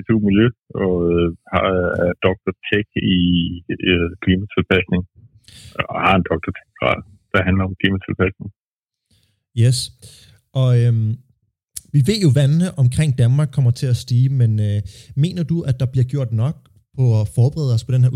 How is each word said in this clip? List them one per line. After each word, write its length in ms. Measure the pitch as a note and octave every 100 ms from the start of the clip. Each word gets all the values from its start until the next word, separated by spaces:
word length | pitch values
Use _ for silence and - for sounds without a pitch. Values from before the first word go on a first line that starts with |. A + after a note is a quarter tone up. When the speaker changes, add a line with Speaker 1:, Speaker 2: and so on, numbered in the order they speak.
| F#2
Speaker 1:
T 40 | A2+
U 40 | G#2
Miljø, 200 | G2 A#2 - _ -
og, 100 | G2 F2+ E2+
øh, 180 | E2+ E2+ E2+ -
har, 140 | F#2+ G2+ F#2 F2 -
er 80 | F2 F2 F#2+
doktor 240 | F#2 - - -
Tech 220 | G#2 G#2 - G#2+
i, 40 | F#2 F2 F2 E2+ F2 - - G2
øh, 200 | F2 E2+ E2+
klimatilpasning, 800 | - F#2 G2+ - F2+ F#2+ - F2+ F2+ _ - _ _ - - - -
og 80 | D#2 F2
har 100 | F#2+
en 100 | E2+
doktor 200 | E2 - -
Tech-grad, 420 | _ - B1+ - - - _
der 120 | F#2+ F#2
handler 160 | F#2+ F#2
om 60 | F#2+
klimatilpasning. 680 | G2 F#2+ - - G#2+ - G#2 - _ _ _ _ _ _ _ _ _ A#2+
Speaker 2:
Yes. 140 | A#2+ B2+ - - - - - _ _ C3+
Og, 80 | C3 A#2+
øhm, 300 | A#2+ A2+ A2 A#2 _ _ _ _ _ - - D3
vi 60 | B2+
ved 100 | A3 F3
jo, 40 | C3
vandene 280 | C#3 D#3+ F3+ -
omkring 260 | B2 B2+ D#3 B2+
Danmark 260 | A#2 C#3 D3+ -
kommer 180 | B2 A#2+
til 80 | C3+
at 80 | A#2+
stige, 260 | - A#2+ C3+ C3+
men, 100 | A2+ G#2+ G#2+
øh, 120 | G2+ G2+ - - -
mener 200 | D#3+ F3+ D#3
du, 60 | E3 E3
at 60 | B2+
der 100 | B2+
bliver 140 | C3 B2+
gjort 180 | C#3+ B2 A2+
nok 140 | B2 - _ _ _ -
på 80 | B2+ G#2+
at 100 | G#2 -
forberede 360 | A#2+ D#3+ C#3 A2+
os 100 | -
på 60 | B2+
den 80 |
her 80 | B2